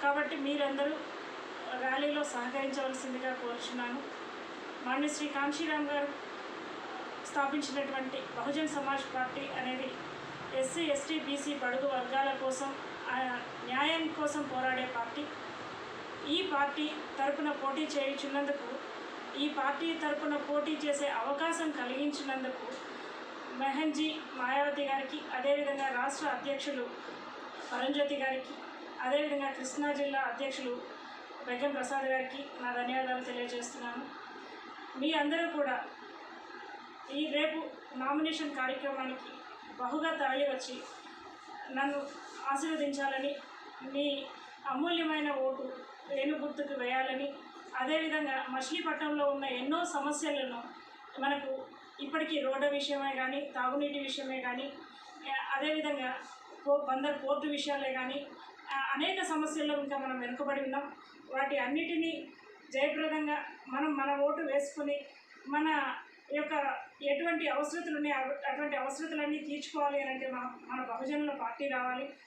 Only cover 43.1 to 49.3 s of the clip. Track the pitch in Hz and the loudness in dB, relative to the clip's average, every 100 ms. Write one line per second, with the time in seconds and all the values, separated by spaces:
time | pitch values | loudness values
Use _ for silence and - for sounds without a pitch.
43.1 | 269 277 285 - - 208 - 262 277 285 | 2 0 -2 -8 -14 -14 -12 -4 0 2
44.1 | 277 262 - - - 277 262 330 339 320 | 0 -4 -12 -14 -8 -2 2 4 4 4
45.1 | 311 294 277 262 262 254 254 - - - | 2 2 2 2 2 -4 -6 -10 -14 -4
46.1 | 277 285 302 285 302 277 269 247 262 262 | 2 2 2 0 -2 -2 0 0 2 2
47.1 | 262 285 - - - 392 262 381 311 320 | 0 -2 -4 -14 -16 -8 -2 2 2 2
48.1 | 311 294 262 254 262 262 330 339 302 302 | 0 2 0 0 -2 0 0 0 0 2
49.1 | 294 285 | 4 4